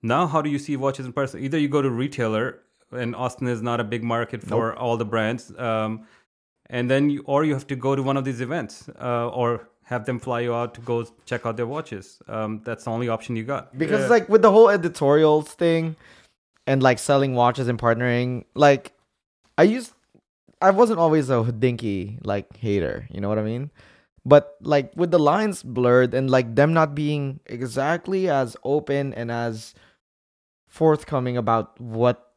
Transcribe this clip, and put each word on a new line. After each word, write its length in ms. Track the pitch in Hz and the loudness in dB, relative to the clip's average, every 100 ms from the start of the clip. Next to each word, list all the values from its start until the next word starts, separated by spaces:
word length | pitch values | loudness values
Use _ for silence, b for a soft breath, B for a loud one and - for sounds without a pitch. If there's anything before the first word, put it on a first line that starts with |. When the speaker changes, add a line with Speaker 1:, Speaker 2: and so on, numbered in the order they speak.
Speaker 1:
Now, 240 | 113 131 175 | 0 0 2
how 160 | 156 | 0
do 80 | 151 | 0
you 80 | 143 | -4
see 180 | 143 143 | -4 -2
watches 300 | 135 131 131 | -2 -4 -8
in 80 | |
person? 280 | 123 135 107 | -4 -4 -4
Either 140 | 135 160 | -4 -2
you 100 | 147 | 0
go 120 | 147 | 0
to 80 | 139 | 0
retailer, 720 | 117 139 131 113 107 127 - _ _ _ | -2 -4 -2 -2 -2 -4 -8 _ _ _
and 240 | 123 120 113 | -8 -8 -4
Austin 320 | 123 - 127 | -6 -4 -4
is 140 | 120 | -4
not 180 | 120 117 | -2 -2
a 40 | |
big 200 | 110 120 | -2 -4
market 380 | 117 117 117 117 | -2 -2 -4 -8
for 300 | - 107 113 | -4 -2 -2
Speaker 2:
Nope. 40 | - | -4
Speaker 1:
all 200 | 123 117 | -2 -2
the 80 | 110 | -2
brands, 440 | 113 110 120 - 87 | -2 -2 -4 -10 -8
um, 460 | 120 110 110 110 b b b _ _ _ _ | -4 -2 -2 -6 b b b _ _ _ _
and 220 | 127 123 | -6 0
then 180 | 135 147 | 2 2
you, 140 | 143 | -2
or 200 | - 139 | 0 0
you 100 | 156 | 2
have 120 | 135 - | -2 -4
to 80 | 135 | -6
go 200 | 131 135 | -2 0
to 60 | |
one 160 | 135 139 | 0 -2
of 80 | 135 | -2
these 160 | 120 | -6
events, 480 | 123 165 113 - - - | -6 -6 -8 -14 -20 -10
uh, 280 | 123 120 120 | -4 -4 -4
or 400 | - 120 113 - _ | -2 -2 -2 -8 _
have 200 | _ 123 | _ -8
them 140 | 113 123 | -6 -8
fly 220 | 131 120 | -4 -4
you 120 | 120 | -2
out 200 | 117 120 | -4 -4
to 80 | - | -8
go 240 | 117 120 113 _ | -6 -4 -6 _
check 220 | - 120 117 | -8 -6 -6
out 100 | 110 | -6
their 100 | 117 | -6
watches. 540 | 143 156 101 - _ - | -6 -10 -12 -14 _ -12
Um, 320 | 110 110 110 | -8 -6 -8
that's 220 | 113 113 | -10 -10
the 60 | - | -6
only 180 | 113 120 | -4 -4
option 280 | 113 - 117 | -4 -6 -8
you 80 | |
got. 340 | 110 139 - 131 | -6 -8 -8 -6
Speaker 2:
Because, 240 | 151 208 | -2 0
Speaker 1:
Yeah. 60 | - 233 | 4 2
Speaker 2:
like, 120 | - | 4
with 140 | 214 | 6
the 80 | 226 | 8
whole 160 | 202 226 | 8 6
editorials 800 | 202 170 165 143 147 156 151 151 | 6 -2 -2 2 4 6 4 0
thing 420 | - 170 165 165 156 b b b _ _ _ - | -2 0 0 -2 -8 b b b _ _ _ -2
and, 160 | 135 | 2
like, 160 | 131 123 | 4 2
selling 360 | - 139 139 | 2 2 2
watches 340 | 123 120 123 123 | 2 2 2 -2
and 100 | 117 | 0
partnering, 680 | 120 117 123 120 123 123 - | 0 0 0 0 -2 -6 -10
like, 380 | - 147 139 - _ _ _ _ _ _ - | 4 6 6 0 _ _ _ _ _ _ 4
I 60 | |
used, 320 | 175 240 233 _ _ _ _ _ _ _ | 4 4 -6 _ _ _ _ _ _ _
I 120 | 185 | 4
wasn't 260 | 190 233 208 | 6 4 4
always 320 | 165 156 131 | 4 4 2
a 100 | 127 113 | 0 0
Hodinkee, 720 | 113 127 120 113 98 98 113 | 0 0 0 -4 -4 -6 -10
like, 320 | - 101 98 - | -4 -6 -6 -8
hater, 480 | 113 101 78 50 - | -2 0 -2 -6 -12
you 120 | - | -8
know 80 | 101 | -4
what 80 | 107 | -4
I 40 | |
mean? 280 | 107 117 147 _ b b b b 127 | -4 -6 -10 _ b b b b 6
But, 300 | 147 143 - | 6 6 -14
like, 280 | - 147 131 - | 0 0 0 -4
with 140 | 170 | 0
the 80 | 170 | 2
lines 440 | 147 175 214 185 | 4 2 0 -6
blurred 520 | 123 127 123 123 127 | -8 0 4 6 4
and, 160 | 123 135 | 0 2
like, 240 | 131 120 | 2 2
them 180 | 113 147 | 2 2
not 220 | 165 156 | 4 0
being 460 | 143 147 151 139 139 | -2 -4 -4 -6 -10
exactly 840 | _ 120 123 120 139 170 175 190 190 | _ -10 -8 -4 -2 -2 -2 -2 0
as 300 | 139 127 - | 0 -2 -6
open 480 | - 147 147 139 139 | -2 -2 0 -4 -2
and 180 | 123 117 | -6 -8
as 440 | 117 117 113 - _ b b _ _ _ _ _ _ _ | -6 -6 -8 -14 _ b b _ _ _ _ _ _ _
forthcoming 680 | - 160 151 - 139 123 123 | 0 2 2 -2 -4 -2 -4
about 420 | 113 113 110 _ | 0 -2 -2 _
what 540 | 120 113 123 123 _ | -12 0 0 0 _